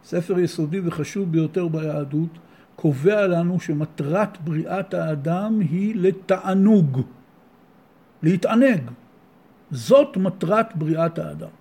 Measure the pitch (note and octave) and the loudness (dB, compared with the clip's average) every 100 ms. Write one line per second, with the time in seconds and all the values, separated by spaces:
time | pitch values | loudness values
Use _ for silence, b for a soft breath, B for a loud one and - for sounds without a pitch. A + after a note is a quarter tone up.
0 | - F3 E3+ F3+ E3+ - D3+ F#3+ F3 D#3+ | -4 -6 -2 0 0 -2 -4 -2 -4 -4
1 | D3 G3 F#3 D#3+ D#3 F#3 F3 D#3 D#3 D3 | -6 -4 0 0 0 -2 -2 -2 -4 -6
2 | C#3 D3+ E3 - b b b - D#3+ C3 | -4 -4 -4 -8 b b b -2 0 2
3 | E3 G#3 G3 F3 F3 F3+ - D3+ D3+ - | 2 2 2 2 0 -2 -2 -4 -4 -6
4 | C#3+ F3+ G#3 - D#3+ D#3 E3 F#3+ F#3+ F3+ | -2 -2 -2 -4 -6 -4 -4 -6 -4 -4
5 | E3 D3+ D3 F3+ G#3 A3 D#3+ F3 G#3 A3 | -4 -4 -2 -2 -2 0 0 0 -2 0
6 | F#3 F#3+ - F#3 F#3+ F#3+ G3 G#3+ D3 B2+ | 0 0 -2 -2 0 4 6 6 4 0
7 | - - _ _ _ _ _ _ _ _ | -4 -10 _ _ _ _ _ _ _ _
8 | _ _ D#3 F3+ - A3+ C4+ G3 A#2+ - | _ _ 0 2 2 4 4 2 -4 -14
9 | _ _ _ _ _ _ _ C3 A2+ C4+ | _ _ _ _ _ _ _ -10 4 4
10 | C#4+ - F#3 F#3+ E3 G#3+ A3+ D#3+ D#3 D#3+ | 4 0 -2 -2 0 0 0 -4 -2 0
11 | E3 D#3+ D#3 D3+ - - | -2 -2 -10 -10 -14 -18